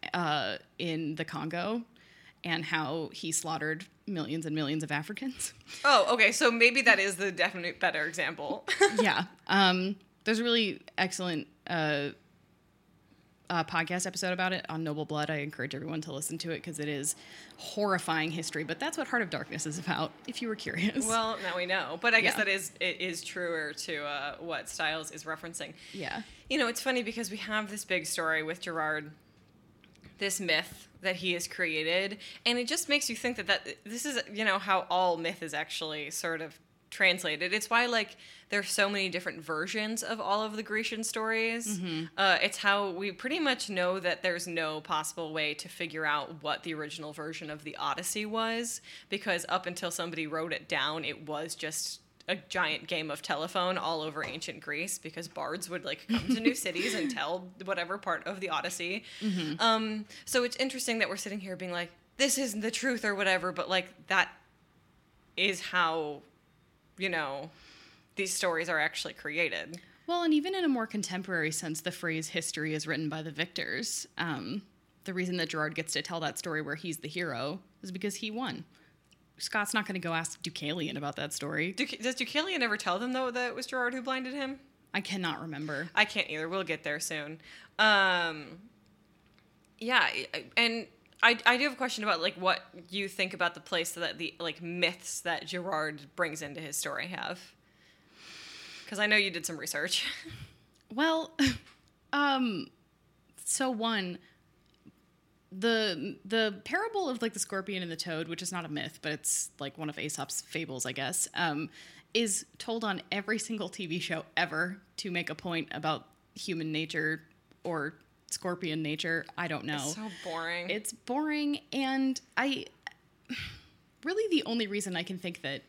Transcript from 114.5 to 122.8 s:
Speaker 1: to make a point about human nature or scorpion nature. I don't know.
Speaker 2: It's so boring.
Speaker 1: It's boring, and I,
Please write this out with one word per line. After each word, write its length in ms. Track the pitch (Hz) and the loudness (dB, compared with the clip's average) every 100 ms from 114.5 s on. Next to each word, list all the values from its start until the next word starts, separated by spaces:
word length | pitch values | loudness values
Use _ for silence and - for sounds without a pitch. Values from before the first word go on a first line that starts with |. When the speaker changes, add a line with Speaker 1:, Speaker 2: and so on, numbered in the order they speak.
| 156 175 202 - - | 0 -2 -4 -12 -8
Speaker 1:
to 120 | 202 | -2
make 200 | 175 170 | -2 -2
a 40 | 156 | -6
point 340 | 185 165 - | -2 -2 -2
about 360 | - 156 151 - _ _ - | -2 -2 -2 -4 _ _ -12
human 360 | - 165 160 | -4 -2 -2
nature 520 | 151 160 156 156 156 - _ _ - | -2 -2 0 0 -2 -6 _ _ -8
or 320 | 170 165 143 165 _ _ - | -4 -2 -2 -6 _ _ -10
scorpion 480 | - 185 175 180 156 | -6 -4 -2 -2 0
nature. 420 | 156 156 175 165 - - | 0 -2 0 0 -2 -4
I 100 | 175 | -2
don't 180 | 156 135 | -2 -2
know. 100 | 147 | -2
Speaker 2:
It's 200 | 139 170 | -2 -4
so 140 | 214 175 | -8 -8
boring. 460 | 180 165 165 175 175 | -6 -4 -2 -4 -2
Speaker 1:
It's 220 | 202 208 | -4 -4
boring, 640 | - - 254 311 302 294 285 - | -12 -4 0 0 0 0 -2 -2
and 480 | 269 262 269 269 254 - - | -2 0 2 2 0 -4 -2
I, 300 | 262 269 - _ | 0 0 -6 _